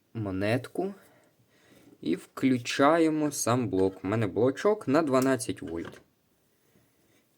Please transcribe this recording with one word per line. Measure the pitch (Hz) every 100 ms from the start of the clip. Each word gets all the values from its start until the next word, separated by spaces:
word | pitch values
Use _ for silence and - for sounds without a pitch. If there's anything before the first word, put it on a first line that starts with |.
| _
монетку | 117 101 92 104 123 123 - 196 196 - _ _ _ _ _ _ - - -
і | - -
включаємо | - - 131 127 117 - 139 170 160 156 147
сам | - 110 123 110
блок. | 92 95 -
У | 95
мене | 110 101
блочок | 87 127 135 202 208 135
на | 147
дванадцять | 151 127 135 127 120 -
вольт. | - 85 - - _ _ _ _ _ _ _ _ _ _ _ _ _